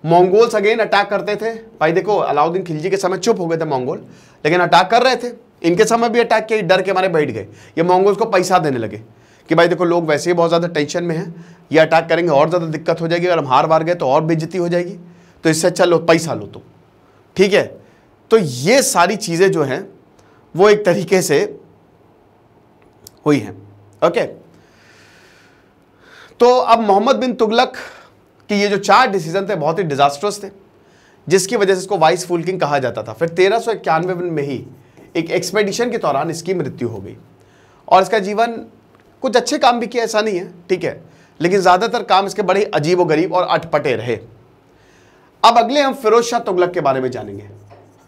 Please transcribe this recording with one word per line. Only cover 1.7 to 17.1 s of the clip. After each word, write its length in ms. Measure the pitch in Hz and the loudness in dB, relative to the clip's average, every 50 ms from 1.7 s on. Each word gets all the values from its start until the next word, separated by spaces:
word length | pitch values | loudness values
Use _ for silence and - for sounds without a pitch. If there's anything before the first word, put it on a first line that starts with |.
| - - 156 160 | -6 -2 0 0
देखो, 260 | 170 180 175 196 208 180 | 0 0 0 0 0 0
अलाउद्दीन 460 | 151 - 143 147 151 170 175 190 - | 0 0 0 0 0 0 0 -4 -6
खिलजी 260 | 170 160 151 151 190 | -6 -8 -6 -4 -2
के 80 | 185 190 | -2 -2
समय 200 | - 180 185 - | -2 -2 -4 -2
चुप 220 | - 233 226 190 | 0 0 0 0
हो 80 | 180 165 | 0 -4
गए 100 | 165 160 | -2 -4
थे 80 | 165 | -2
मंगोल, 400 | 156 143 131 127 127 165 - - - - - - _ _ _ _ | -2 -4 -4 -4 -4 -8 -8 -12 -20 -20 -20 -20 _ _ _ _
लेकिन 140 | 151 170 180 | 0 2 2
अटैक 280 | 175 170 175 170 185 185 | 2 4 4 4 4 4
कर 160 | 226 240 247 | 2 2 4
रहे 120 | 262 247 | 2 0
थे। 360 | 240 247 240 233 - - _ _ _ - | 0 -4 -10 -12 -14 -20 _ _ _ 0
इनके 220 | 170 175 175 220 | 0 2 2 2
समय 240 | 220 226 233 233 240 | 2 2 0 0 0
भी 100 | 214 240 | 2 0
अटैक 260 | 233 233 233 220 220 | 2 2 2 0 0
किए, 160 | - 226 220 | -2 -4 -2
डर 200 | 202 165 185 190 | 2 2 2 2
के 120 | 185 196 190 | 2 0 0
मारे 140 | 185 185 190 | 0 0 0
बैठ 240 | 170 160 151 127 | 2 0 0 0
गए। 160 | 110 107 95 - - - - - _ 156 | -4 -8 -10 -12 -16 -20 -20 -10 _ -2
ये 60 | 165 | 0
मंगोल्स 340 | 175 180 185 190 202 196 196 | 2 2 4 4 2 2 0
को 80 | 220 | -2
पैसा 340 | - 196 185 185 185 190 180 | 0 0 0 0 2 0 2
देने 180 | 160 151 131 120 | 2 0 -2 -2
लगे 240 | 113 104 98 107 - - - _ _ _ _ _ _ - | -6 -8 -10 -14 -16 -20 -20 _ _ _ _ _ _ -2
कि 60 | 160 | 2
भाई 120 | 160 170 175 | 2 4 2
देखो, 180 | 180 170 180 | 2 0 0
लोग 200 | 170 170 175 170 | 0 0 0 0
वैसे 240 | 156 151 139 160 175 | 0 -2 -2 0 -2
ही 40 | 180 | 0
बहुत 160 | 170 170 170 | 0 2 2
ज़्यादा 180 | 165 170 170 170 | 2 0 -2 -2
टेंशन 360 | 170 156 147 143 - 180 175 | -4 -4 -4 -4 -4 -6 -4
में 140 | 170 165 165 | -4 -6 -6
हैं, 280 | 196 - - - - - - _ _ _ | -6 -10 -14 -18 -20 -20 -20 _ _ _
ये 80 | 135 156 | 2 2
अटैक 300 | 160 147 151 165 165 160 | 4 4 4 0 2 2
करेंगे 220 | 165 165 170 175 | 0 0 0 2
और 180 | 147 135 147 156 | 2 2 2 2
ज़्यादा 160 | 170 175 170 | 0 -2 -4
दिक्कत 360 | 160 156 160 165 175 165 160 | -4 -8 -6 -4 -4 -4 -4
हो 60 | 170 165 | -2 -4
जाएगी, 200 | 165 175 170 180 | -2 -2 0 0
अगर 120 | 175 160 | 0 0
हम 80 | 143 131 | 0 2
हार 180 | 127 135 156 | 2 2 4
वार 180 | 160 160 160 160 | 4 2 0 2
गए 120 | 160 175 | 0 -2
तो 120 | 170 165 131 | -2 0 0
और 160 | 135 156 160 | 0 0 2
बेइज्जती 340 | 160 170 160 160 160 - 185 | 0 -2 -2 -4 -6 -6 -4
हो 120 | 170 170 | -4 -2
जाएगी, 240 | 170 175 175 175 202 - - - - - - _ _ _ - | -2 -4 -4 -4 -10 -16 -18 -20 -20 -20 -20 _ _ _ 0
तो 60 | 165 | 0
इससे 180 | 160 160 - 180 | 0 2 2 0
अच्छा 180 | 170 - 190 | 2 2 2
लो, 120 | 180 170 160 | 4 4 2
पैसा 360 | 165 170 - 170 170 160 123 | 4 2 2 2 2 -4 -6
लो 120 | 107 104 | -8 -8
तुम, 160 | 101 - - - - _ _ _ _ _ _ _ _ | -14 -16 -20 -20 -20 _ _ _ _ _ _ _ _